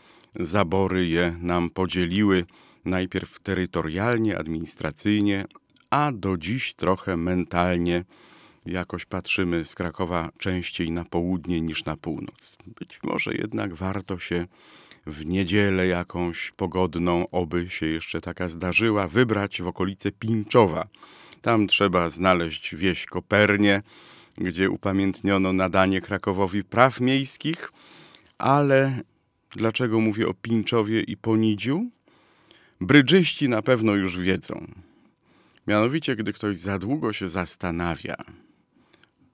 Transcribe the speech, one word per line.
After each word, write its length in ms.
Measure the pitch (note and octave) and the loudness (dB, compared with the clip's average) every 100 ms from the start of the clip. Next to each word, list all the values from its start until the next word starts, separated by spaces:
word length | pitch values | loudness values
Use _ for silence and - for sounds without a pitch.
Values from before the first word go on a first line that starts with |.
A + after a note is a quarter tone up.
| - - - | -20 -20 -14
zabory 720 | - E2+ F#2+ F2 F#2 F#2+ F#2 F2+ | -8 -2 0 2 2 2 2 2
je 280 | E2 F2 E2+ | 2 0 -2
nam 300 | F2 F2 F2 | -2 0 0
podzieliły. 760 | - F#2 F2 F2 F#2+ G#2 F#2 F2 - - _ | -2 -2 0 0 2 4 2 0 -8 -20 _
Najpierw 560 | F2+ F#2 F#2 F#2 E2 - | -4 -2 -2 -4 -6 -8
terytorialnie, 1000 | - F#2 F2+ F2 D#2+ E2 A2 A#2+ A2 F2 | -4 -2 -2 -2 -4 -2 0 0 0 -2
administracyjnie, 1080 | D#2+ D#2+ E2 - D#2+ - G#2 G#2 G2+ G2 G2 - _ _ _ | -4 -6 -6 -8 -8 -4 0 2 2 0 -4 -14 _ _ _
a 220 | C#3 D3 | 0 0
do 240 | A#2+ F#2+ F#2 | -2 -2 -2
dziś 380 | D#2+ B2+ - | -2 -4 -6
trochę 420 | - E2+ F#2+ - F2 | -2 0 0 0 -2
mentalnie. 880 | E2+ F2+ E2+ F2 F2+ F2 F2 F2 F2+ - - - - _ - | 0 0 0 0 2 2 0 0 -4 -12 -20 -20 -20 _ -10
Jakoś 380 | F2+ F2+ F2+ | -8 -6 -8
patrzymy 600 | - F#2+ - - F2+ E2+ | -8 -8 -2 -2 0 0
z 100 | D#2+ | -4
Krakowa 560 | - F2 - F2+ F2 D#2+ - | -6 -6 -4 -2 -2 -2 -4
częściej 520 | G2 F#2 F2 - E2+ | -4 -2 -4 -4 -4
na 140 | E2+ | -4
południe 560 | E2+ F2 F2 F#2 F2 F2 | -4 -2 0 -2 -2 -2
niż 240 | E2 D#2 | -2 -4
na 120 | - D2+ | -6 -8
północ. 640 | - D2 - - - - - | -6 -8 -10 -14 -18 -20 -20
Być 360 | A2 - - | -18 -18 -10
może 320 | - - - | -6 -4 -4
jednak 400 | - A2 A2 G#2 | -6 -6 -6 -8
warto 440 | E2+ F#2+ G2 F#2 F#2 | -6 -6 -6 -6 -8
się 280 | - F2 F2 - - - - - - | -4 -4 -4 -10 -20 -20 -20 -20 -16
w 200 | D2+ D#2 | -10 -2
niedzielę 600 | F#2 F#2 G#2 G2+ F#2+ F#2 | 0 2 2 4 4 2
jakąś 640 | F2 F2 F2+ F2 E2+ - | 0 -2 -4 -4 -4 -10
pogodną, 800 | - F#2+ F2+ F#2 E2+ F2 F2 F2+ | -6 -4 0 0 0 0 2 0
oby 400 | F2+ E2+ F2 F2 | -2 -2 -2 -4
się 160 | - D#2+ | -4 -4
jeszcze 340 | D#2+ - E2+ | -4 -6 -8
taka 280 | F2 F2 F#2 | -8 -6 -8
zdarzyła, 600 | E2 F2+ F2 A2+ G#2 F#2 | -4 -2 0 2 2 2
wybrać 540 | F2+ B2+ G#2 G2+ - | 2 2 2 -2 -4
w 60 | F2 | -6
okolice 440 | - F#2 G2 G2+ | -4 -4 -4 -6
Pińczowa. 760 | - A2 A2+ G#2 B2+ G#2 D#2 F2+ - - - - - | -4 -2 -2 2 6 6 4 -6 -10 -20 -20 -20 -6
Tam 240 | B2 A#2 G2 | 0 2 4
trzeba 440 | - G2+ F2+ E2+ | 4 4 4 0
znaleźć 640 | D#2+ F#2+ F2+ E2 D#2 - | 2 2 4 0 -6 -10
wieś 320 | - F#2 E2+ - | -2 0 0 -4
Kopernię, 760 | F2+ - G2+ G#2 G2+ G#2 G2+ - - - - - - | -8 0 4 6 6 4 2 -2 -16 -20 -20 -18 -8
gdzie 320 | F#2 E2+ F#2+ | -4 0 0
upamiętniono 840 | F#2 G2+ G2 G2 F#2 G2+ G2 F#2+ | 0 -2 0 0 0 0 2 2
nadanie 480 | F#2 F#2+ F#2+ F#2+ F#2+ | 2 2 4 4 2
Krakowowi 640 | - G2 - F#2+ G2 G2+ | -2 -4 -2 0 0 -2
praw 360 | F#2+ A2+ C3 - | -2 4 4 4
miejskich, 720 | B2 C3+ C3 - D#3 E3 - - - - - - _ - | 2 2 0 -4 -6 -6 -8 -16 -20 -20 -20 -20 _ -4
ale 640 | - C#3+ C#3+ C3+ C3+ B2+ - _ _ _ _ | 2 4 4 4 4 -2 -8 _ _ _ _
dlaczego 500 | - A2+ - B2 A2+ | -4 -2 0 0 2
mówię 280 | A2 G#2 A2 | 2 2 -2
o 60 | |
Pińczowie 640 | - A2+ A2+ G2+ A#2+ G#2+ A2 | -2 0 0 2 0 2 0
i 160 | - G2+ | -2 -4
Ponidziu? 760 | A2+ A2 A2 G#2 G#2+ D#3 A#3+ - _ _ _ _ _ _ _ - | 0 2 2 0 -2 -2 -4 -8 _ _ _ _ _ _ _ -6
Brydżyści 680 | - C#3+ B2+ F#3 E3+ - C#3+ | 6 6 8 6 4 0 0
na 140 | A2+ | 0
pewno 320 | A2 B2 A2 | 2 2 4
już 240 | G2+ F#2+ F2+ | 2 0 0
wiedzą. 480 | F2+ F#2+ - - E2 - - _ _ _ _ _ _ _ - | 0 0 -2 -8 -12 -16 -20 _ _ _ _ _ _ _ 0
Mianowicie, 500 | G#2+ A2+ D#3 D#3 A2 | 2 2 0 -2 -2
gdy 160 | A2 | -4
ktoś 260 | G#2 G#2+ F#2 | -4 -4 -4
za 200 | F2+ G2 | -4 -4
długo 340 | F#2+ D3 B2 | -2 -2 -2
się 160 | G#2 F#2+ | -4 -4
zastanawia, 880 | F2 F2 - F2+ E2 E2+ D#2+ - - - - _ _ _ _ _ _ _ _ _ | -4 -4 -4 -4 -2 -2 -4 -6 -10 -12 -20 _ _ _ _ _ _ _ _ _